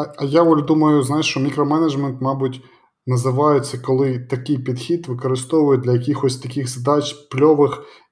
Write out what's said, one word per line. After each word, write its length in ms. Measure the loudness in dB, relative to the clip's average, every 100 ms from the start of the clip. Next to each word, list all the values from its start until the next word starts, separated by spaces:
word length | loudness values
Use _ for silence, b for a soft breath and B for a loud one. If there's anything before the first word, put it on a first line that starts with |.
а, 120 | -10 -6
а 80 | 0
я, 180 | 4
Оль, 180 | 4 4
думаю, 420 | 2 2 4 4
знаєш, 220 | 2 0 -2
що 140 | -2
мікроменеджмент, 800 | -2 0 0 2 0 0 -4 -4
мабуть, 400 | -4 -2 -4 -6 b b b _ -2
називається, 720 | -2 0 2 2 2 0 -8
коли 420 | -2 0 0 -2
такий 380 | -6 -8 -4 -4
підхід 500 | -4 -8 -4 -4 -4
використовують 760 | -6 -4 -4 0 2 2 2
для 100 | 2
якихось 440 | 0 0 -2 -2 -4
таких 320 | -8 -8 -6
задач 440 | -6 0 0 -2
пльових, 720 | -10 -10 2 4 6 2 0 B B B